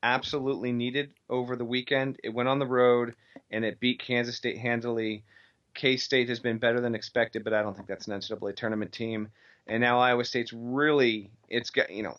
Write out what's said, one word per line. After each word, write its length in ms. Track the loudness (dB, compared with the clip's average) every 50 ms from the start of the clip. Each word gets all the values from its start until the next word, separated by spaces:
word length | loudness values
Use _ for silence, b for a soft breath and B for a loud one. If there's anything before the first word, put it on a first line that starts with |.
| 0
absolutely 680 | 2 2 2 0 -2 -4 -2 -2 -2 -4 -2 -2 -2
needed 440 | -2 0 -2 -2 -2 -4 -4 -4 -8 _ _ _
over 260 | -4 -4 -2 -4 -4
the 80 | -6 -4
weekend. 560 | -2 -2 -4 -2 0 0 0 0 0 -4 -6 -8
It 120 | -6 -2
went 160 | 0 2 2
on 80 | 2 2
the 80 | 0
road, 480 | 0 4 6 6 6 6 6 2 -2 -6 B B B B B B _
and 140 | -4 -2 -2
it 160 | -2 -2 0
beat 200 | 0 0 0 0
Kansas 360 | -2 -2 0 0 0 0 -4
State 220 | -4 -4 -4 -4 -2
handily. 640 | -2 -2 -2 0 -2 -2 -2 -2 -2 -2 -4 -6 -10 b b b b b b b b _ _
K-State 560 | -2 2 2 2 2 0 0 2 2 2 2
has 120 | -2 -2
been 180 | 0 -2 -2 2
better 240 | 2 2 2 2 0
than 120 | 0 -2
expected, 480 | -4 -6 -2 0 0 0 0 -2 -6 -2
but 120 | 0 0
I 80 | 0 0
don't 120 | 0 -4
think 140 | -8 -8 -10
that's 180 | -10 -8 -6
an 60 | -8 -6
N 80 | -6
C 140 | -6 -8 -8
double 140 | -6 -6 -8
A 40 | -6
tournament 400 | -4 -4 -4 -2 -2 -4 -6 -6
team. 380 | -8 -6 -4 -4 -6 -6 -8 b b b b b b b
And 140 | -4 -2 2
now 180 | 2 4 4 6
Iowa 280 | 6 4 4 2 0
State's 260 | 0 -2 -4 -4 -4 -8
really, 800 | -10 -8 -4 0 2 2 4 6 6 6 4 4 0 -4 -10 -20 _ _ _
it's 220 | -4 -4 -4 -2
got, 200 | 0 0 0 0
you 120 | -2 -6 -6
know, 120 | -6 -6